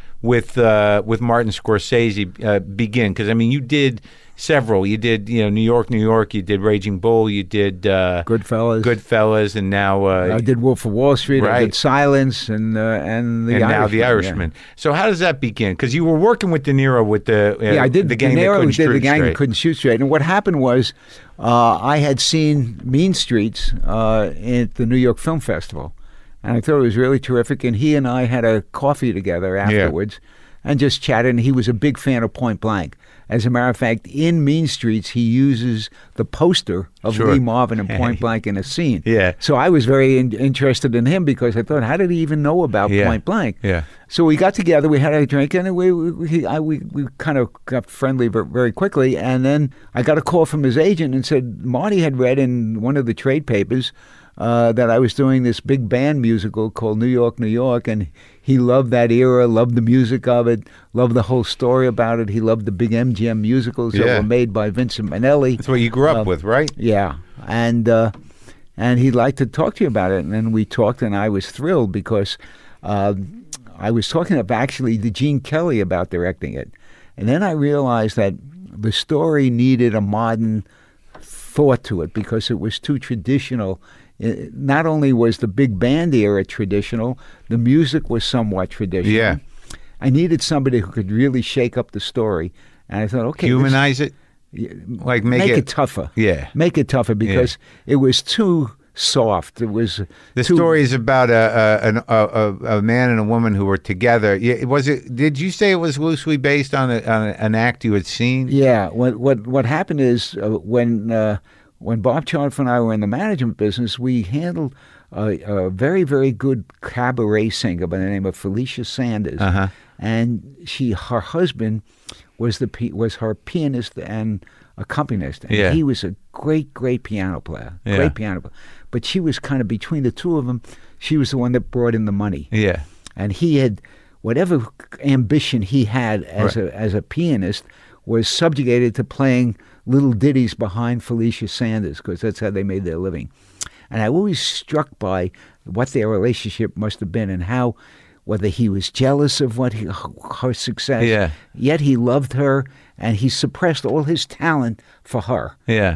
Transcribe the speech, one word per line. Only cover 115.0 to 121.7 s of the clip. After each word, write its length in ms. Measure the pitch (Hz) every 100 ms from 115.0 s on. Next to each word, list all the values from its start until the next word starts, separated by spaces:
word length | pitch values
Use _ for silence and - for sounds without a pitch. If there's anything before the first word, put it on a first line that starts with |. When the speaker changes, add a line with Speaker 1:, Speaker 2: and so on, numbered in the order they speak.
| _
Speaker 2:
a, 300 | - 107 90
a 280 | 101 101 92
very, 340 | 95 135 190
very 280 | 156 139 135
good 320 | 110 135 123 - -
cabaret 680 | - - 123 127 107 107 110
singer 360 | - 113 87 87
by 120 | 95
the 60 | 95
name 200 | 101 95
of 100 | -
Felicia 500 | 101 101 127 - 123
Sanders. 560 | - 123 107 101 76
Speaker 1:
Uh-huh. 260 | 98 98 95 - _ -
Speaker 2:
And 560 | 107 113 117 117 - 139 -
she, 280 | - 127
her 260 | 95 - 120
husband 640 | - 165 175 - 110